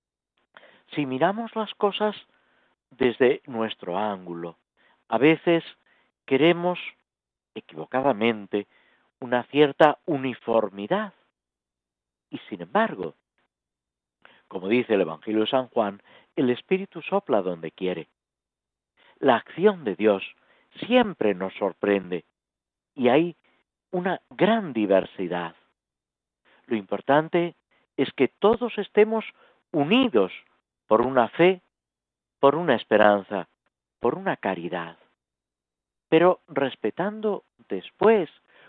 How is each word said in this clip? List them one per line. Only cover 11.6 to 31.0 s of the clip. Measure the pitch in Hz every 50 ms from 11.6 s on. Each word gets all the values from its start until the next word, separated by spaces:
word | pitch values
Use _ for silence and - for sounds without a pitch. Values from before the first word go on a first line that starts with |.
| _ _ _ _ _ _ _ _ _ _ _ _ _ _
Y | - - - -
sin | - 90 87
embargo, | 85 - 202 226 214 170 107 90 80 - _ _ _ _ _ _ _ _ _ _ _ _ _ _ _ _ _ _ _ _ _ _ _ _ _ _ _
como | - 95 87 95
dice | 113 127 117 - 110
el | 98 90
Evangelio | 80 80 78 - - 107 110 107
de | 107
San | - 131 127 120
Juan, | - 117 110 101 101 101 _ _ - - _ _ _
el | - 143 123
Espíritu | 123 120 - - 190 185 196 - - 175 151
sopla | - - 202 - - 131 104 92
donde | 92 90 82 82 80
quiere. | - - 92 90 90 85 78 - _ _ _ _ _ _ _ _ _ _ _ _ _ _ _ _ _ _ _ _ _ _
La | - 139 123
acción | 110 - - - - 175 214 202 180 151
de | 113 92
Dios | - 104 107 101 95 - - - _ _ _ _ _ _ _ _ - -
siempre | - 233 254 240 214 175 - - 107 101
nos | 90 95 95 -
sorprende | - 107 98 87 - - 101 101 98 92 90 90 85 - _ _ _ _ _ _ _ _ _ _ _ _ _ _
y | - 123 123
hay | 123 147 170 175 160 _ _ _ _ _ _ _ _ _ _ _
una | - 180 180 190 175 - - _
gran | 131 120 160 202 220 226 202 165 127
diversidad. | 113 107 95 98 92 90 - - - 95 87 87 87 85 82 85 _ _ _ _ _ _ _ _ _ _ _ _ _ _ _ _ _ _ _ _ _ _
Lo | - 120
importante | 110 98 - - 98 - - 139 151 156 160 - 180 170 175 - _ _ _ _ _ _ _ _
es | - 139 - -
que | - 135 120
todos | - _ - 202 233 233 247 226 - -
estemos | 196 - - - 208 214 220 220 214 - - _ _ _ _ _ _ _ -
unidos | 160 143 147 196 254 269 233 - 110 98 90 - - - _ _ _ _ _ _ _ _
por | - 107 110